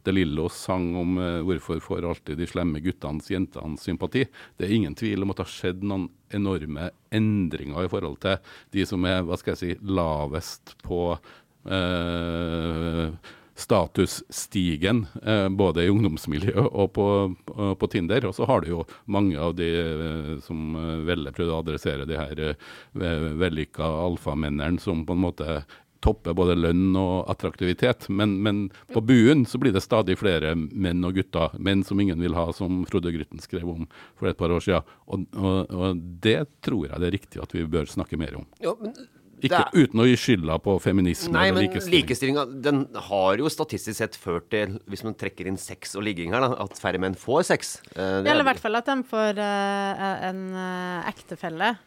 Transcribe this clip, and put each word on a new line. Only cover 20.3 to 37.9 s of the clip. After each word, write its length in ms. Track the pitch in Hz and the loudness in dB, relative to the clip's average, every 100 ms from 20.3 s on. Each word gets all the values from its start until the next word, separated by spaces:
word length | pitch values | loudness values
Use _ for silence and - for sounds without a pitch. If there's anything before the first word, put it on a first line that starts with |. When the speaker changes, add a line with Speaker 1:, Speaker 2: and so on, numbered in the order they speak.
| 76 | -8
Speaker 1:
som, 340 | - 82 78 | -8 -8 -6
eh, 300 | 80 80 80 | -4 -4 -4
Velle 260 | 78 87 71 | -2 -2 -4
prøvde 220 | 69 85 | -4 -2
å 80 | 80 | -2
adressere, 440 | 80 76 - 69 71 | -4 -4 -4 -4 -4
de 100 | 78 | -6
her, 220 | 71 76 | -6 -4
eh, 140 | 78 73 - - - | -4 -6 -10 -20 -14
ve-, 400 | - 90 82 78 76 | -6 -2 -2 -2 0
vellykka 460 | 90 78 76 - | 0 0 -4 -4
alfamennene 960 | 80 78 90 85 - 73 76 73 73 87 | -2 0 -2 -2 -4 -2 -2 -2 -2 -2
som 240 | - 82 80 | 0 -2 -2
på 60 | |
en 100 | 87 | 0
måte 420 | 90 - 76 76 73 - _ _ | 0 -2 -4 -4 -6 -20 _ _
topper 320 | - - 85 | 0 0 -2
både 200 | 85 90 | 2 4
lønn 400 | 87 85 85 95 92 | 6 4 4 4 4
og 340 | 95 92 - | 2 0 -2
attraktivitet. 800 | 95 92 - 90 90 123 123 - | -4 -4 -2 -2 2 2 2 -2
Men, 240 | 98 107 98 | 0 2 2
men 280 | 107 104 98 - - | 0 0 -4 -8 -4
på 80 | 117 | -2
buen 460 | 110 127 113 151 120 | 6 8 10 8 4
så 100 | 123 | 2
blir 140 | 135 | 2
det 80 | 95 | 2
stadig 380 | - 113 95 95 | 2 2 2 2
flere 320 | 104 82 78 | 2 2 2
menn 480 | 85 78 - 92 87 | 0 -2 -2 0 2
og 120 | 90 | 0
gutter, 400 | 92 92 85 80 - | 0 -2 0 0 0
menn 240 | 92 98 | 2 2
som 160 | 92 98 | 2 2
ingen 220 | 101 82 | 2 2
vil 140 | 87 | 0
ha, 160 | 82 85 | 0 -2
som 320 | - 90 90 | -2 -2 -2
Frode 240 | 87 95 87 | 0 -2 -2
Grytten 300 | 82 76 82 | -4 -6 -12
skrev 240 | - 92 | -8 -6
om 220 | 85 82 82 - - | -6 -6 -10 -12 -20
for 140 | _ 92 | _ -4
et 80 | 82 | 0
par 140 | 85 | 0
år 100 | 85 | 0
siden. 220 | 90 85 - - - | 2 0 0 -20 -8
Og, 160 | 98 90 | -8 -6
og, 380 | - 95 95 90 | -2 0 0 -2
og 300 | 90 95 90 85 87 | -2 -2 -2 -6 -2
det 220 | 107 127 151 _ | 2 2 0 _
tror 300 | - 120 71 | -2 -2 -2
jeg 100 | 73 | -2
det 80 | 87 | -2
er 80 | 98 | -2
riktig 240 | - - | -6 -12
at 100 | - | -6
vi 100 | 90 | -4
bør 220 | 82 82 | 0 0
snakke 300 | 73 | -2